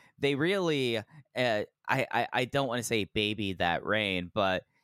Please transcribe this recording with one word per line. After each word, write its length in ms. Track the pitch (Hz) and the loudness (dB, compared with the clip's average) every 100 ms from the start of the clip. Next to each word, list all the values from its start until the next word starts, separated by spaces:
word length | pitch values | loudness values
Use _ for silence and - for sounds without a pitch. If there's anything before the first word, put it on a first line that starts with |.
| - - | -20 -2
they 160 | 139 139 | 0 0
really, 600 | 165 196 175 147 127 110 | 0 0 0 0 0 -2
uh, 40 | - 156 - 120 123 107 - _ - | -4 -16 -12 -2 0 0 -2 _ -2
I, 200 | 131 - | 0 0
I, 180 | 117 117 | 0 0
I 120 | 120 | -2
don't 220 | 127 139 135 | 0 0 0
wanna 160 | 120 | -2
say 220 | 113 113 | 0 0
baby 480 | 95 110 104 107 98 | 0 0 0 0 -2
that 300 | 87 87 82 | 0 0 0
reign, 460 | - 107 104 92 87 | 2 0 2 -2 -2
but 300 | 110 95 92 - _ | 0 0 0 -4 _